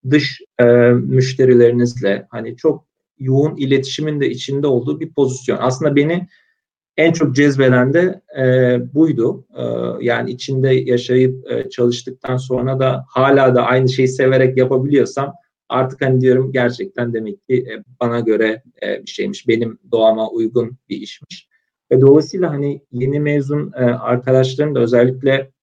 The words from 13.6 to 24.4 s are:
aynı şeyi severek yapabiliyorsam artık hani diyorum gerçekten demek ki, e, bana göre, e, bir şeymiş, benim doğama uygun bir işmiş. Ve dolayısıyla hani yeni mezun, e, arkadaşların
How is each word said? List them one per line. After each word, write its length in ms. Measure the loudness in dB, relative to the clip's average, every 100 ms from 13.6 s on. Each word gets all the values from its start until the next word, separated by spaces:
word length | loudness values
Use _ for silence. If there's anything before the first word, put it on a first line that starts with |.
aynı 260 | 2 2 2
şeyi 180 | 2 0
severek 500 | 2 2 4 2 2
yapabiliyorsam 760 | 0 0 2 2 0 -4 -8 -10 _ _ _
artık 320 | -2 -2 -2
hani 200 | 0 2
diyorum 300 | 4 2 0
gerçekten 640 | -2 -2 -4 -10 -6 -6
demek 340 | -6 -8 -12 -4
ki, 80 | -4
e, 280 | -4 -14 -16 _
bana 200 | -4 -2
göre, 440 | 0 0 0 -2 _ _
e, 220 | -8 -8 -10
bir 60 |
şeymiş, 360 | -8 -8 -6 -2
benim 320 | 0 -2 -8 _
doğama 380 | 2 2 2 -4
uygun 480 | -4 -2 -2 -4 -10 _
bir 80 | -12
işmiş. 500 | -12 -18 -20 -20 _ _ _ _ _
Ve 100 | 4
dolayısıyla 480 | 6 6 4 -4 -4
hani 320 | -2 -6 -6 _
yeni 280 | -6 -4 -2
mezun, 520 | 0 -2 -2 -4 -6 -2
e, 60 |
arkadaşların 920 | -2 -2 -2 -2 2 2